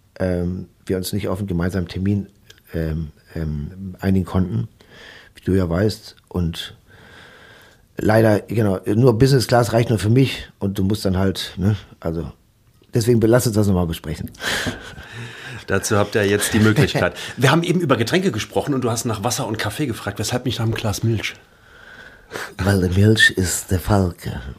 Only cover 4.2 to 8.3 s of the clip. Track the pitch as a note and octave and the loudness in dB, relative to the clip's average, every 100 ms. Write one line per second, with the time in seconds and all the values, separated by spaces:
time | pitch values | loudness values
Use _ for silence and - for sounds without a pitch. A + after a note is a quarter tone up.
4.2 | F2 F#2+ F2+ A2+ A2+ _ - - - - | 0 -2 0 -2 -6 _ -20 -20 -20 -20
5.2 | - - - F#2+ F2 E2+ G#2+ G#2 - - | -20 -8 0 0 2 2 0 -2 -14 -20
6.2 | _ F2+ E2+ E2+ - - _ - - - | _ -4 -2 -4 -12 -16 _ -20 -20 -20
7.2 | - - - - - _ _ - - A2 | -20 -20 -20 -20 -20 _ _ -2 4 6
8.2 | A2 | 6